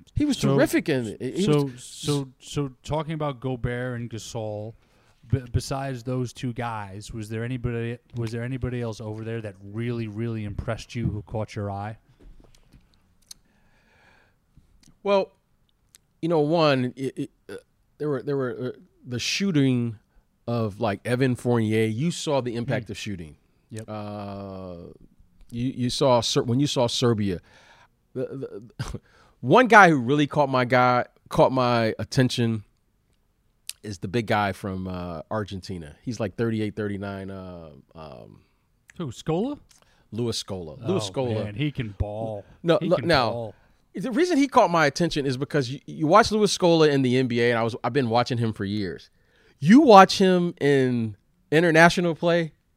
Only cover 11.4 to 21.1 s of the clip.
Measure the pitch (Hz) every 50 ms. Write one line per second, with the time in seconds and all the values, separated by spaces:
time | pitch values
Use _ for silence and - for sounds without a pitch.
11.4 | 107 - - 110 101 101 98 98 101 110 110 - _ _ _ _ - - - -
12.4 | - _ _ _ _ _ - - _ _ _ _ _ _ _ _ _ _ - -
13.4 | _ _ _ _ _ _ _ _ _ _ _ _ _ _ _ _ _ _ _ _
14.4 | _ _ _ - _ _ _ _ _ - _ _ - 196 202 196 190 - _ _
15.4 | _ _ _ _ _ _ _ _ _ _ - _ _ _ _ _ - 165 175 156
16.4 | 147 147 165 175 156 147 139 131 123 123 123 131 135 127 - - 139 - _ _
17.4 | _ - 101 - - _ _ _ _ _ _ - 147 151 143 127 104 139 143 139
18.4 | 131 123 110 107 127 123 - - - _ _ _ - 127 123 117 - - - -
19.4 | 196 196 165 147 139 135 127 123 120 117 110 - _ _ _ _ _ _ _ _
20.4 | _ - 120 120 113 107 92 107 117 107 101 98 - 110